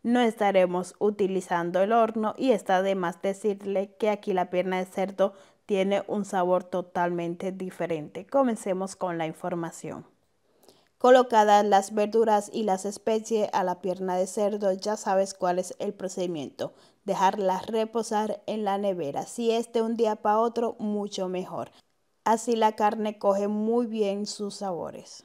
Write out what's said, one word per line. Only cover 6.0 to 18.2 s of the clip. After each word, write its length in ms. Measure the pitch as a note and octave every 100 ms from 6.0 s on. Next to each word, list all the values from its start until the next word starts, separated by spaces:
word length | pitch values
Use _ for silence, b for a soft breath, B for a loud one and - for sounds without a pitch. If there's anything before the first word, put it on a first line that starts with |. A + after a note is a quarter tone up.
| -
un 180 | G#3
sabor 380 | G3 F#3+ F3+ F3+
totalmente 880 | F3+ F3+ F3+ F#3 F3 F3 E3+ F3 F#3+
diferente. 800 | F#3+ F#3 - E3 D#3+ D3 - -
Comencemos 680 | C#4 C4 G#3+ G#3 F#3 F#3+
con 240 | - F#3 E3+
la 80 | D#3+
información. 800 | F3 F3 F3 E3 - D#3+ - - _ _ _ b b b b b _
Colocadas 680 | B3 B3+ B3 A3+ G#3+ G#3
las 280 | G#3 G3 G3+
verduras 560 | G#3+ G#3 A3+ A3 G#3 G3+
y 100 | -
las 220 | G#3+ F#3+
especies 640 | G3+ G3+ - A3 A3 A3+ G#3
a 120 | -
la 160 | F#3 F3+
pierna 340 | F#3+ F#3 F#3+
de 140 | F#3 F#3+
cerdo, 420 | - G#3 G#3 G3+
ya 260 | F#3+ G3+ G#3+
sabes 380 | A3 F#3+ G3
cuál 240 | - F3+ F3+
es 160 | F#3 -
el 140 | -
procedimiento. 800 | G#3 F#3 F#3+ F3+ E3 C3 - C3 b b b
Dejarla 540 | G3 G3 F#3+ G#3 F#3+ F#3 -
reposar 720 | A3 A3 A#3 A3+ G#3+